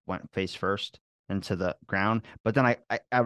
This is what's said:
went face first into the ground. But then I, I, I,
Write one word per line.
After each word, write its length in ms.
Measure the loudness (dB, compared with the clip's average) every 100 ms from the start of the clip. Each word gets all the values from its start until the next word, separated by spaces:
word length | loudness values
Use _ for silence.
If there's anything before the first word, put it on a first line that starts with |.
| -8
went 260 | -8 -6
face 200 | -4 -4
first 460 | -2 -2 -2 -6 -14 _ _ -6
into 260 | -6 -2 -2
the 200 | -2 -4 -4
ground. 340 | 0 0 0 -4 -6
But 120 | 0 4
then 100 | 4
I, 120 | 2 _
I, 100 | -6 0
I, 100 | 0